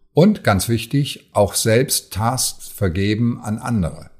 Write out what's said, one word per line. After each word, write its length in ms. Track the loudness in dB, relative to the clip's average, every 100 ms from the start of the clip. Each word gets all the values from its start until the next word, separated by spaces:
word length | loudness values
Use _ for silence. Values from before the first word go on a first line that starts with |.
| _
und, 280 | 4 4 4
ganz 280 | 2 2 0
wichtig, 580 | -2 -2 -2 -2 -8 _
auch 180 | 0 2
selbst 600 | 2 2 2 2 -2 -4
Tasks 540 | -4 -2 -2 -4 -8 -16
vergeben 760 | -4 -2 0 0 0 0 -2
an 160 | -6 -6
andere. 500 | -2 -2 -2 -6 -16